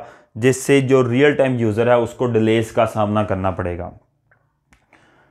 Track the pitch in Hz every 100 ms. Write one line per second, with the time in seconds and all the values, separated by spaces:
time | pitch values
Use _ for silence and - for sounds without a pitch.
0 | - - _ 110 123 131 - 139 131 131
1 | 123 120 147 143 135 123 113 104 117 123
2 | 117 - 127 117 110 113 113 - 110 110
3 | 104 107 101 95 95 90 90 87 90 -
4 | _ _ _ _ _ _ _ _ _ _
5 | _ _ _